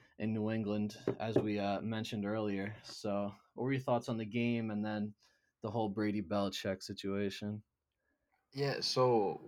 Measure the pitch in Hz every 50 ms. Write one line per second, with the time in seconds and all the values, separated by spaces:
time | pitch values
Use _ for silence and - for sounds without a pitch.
0 | - - _ - 107 113 110 107 107 110 113 113 104 104 104 104 107 104 - -
1 | - - - - 110 113 110 101 107 107 104 101 101 101 98 - - 113 113 110
2 | 120 - 120 104 101 101 107 110 107 104 98 95 98 104 110 - - - - -
3 | - 104 101 101 101 98 98 - _ _ - - 120 135 135 131 131 135 120 117
4 | - 135 117 113 110 104 117 120 117 120 117 117 113 110 107 104 107 107 107 107
5 | 104 214 - _ _ _ _ _ _ _ _ _ - 107 107 117 110 104 98 110
6 | 107 107 101 107 92 82 101 101 101 95 - - - 98 95 - - - 101 -
7 | - 98 98 101 101 98 - - 107 104 107 107 - _ _ _ _ _ _ _
8 | _ _ _ _ _ _ _ _ _ _ - 135 143 139 120 - - - - 131
9 | 127 127 120 110 98 87 78 - -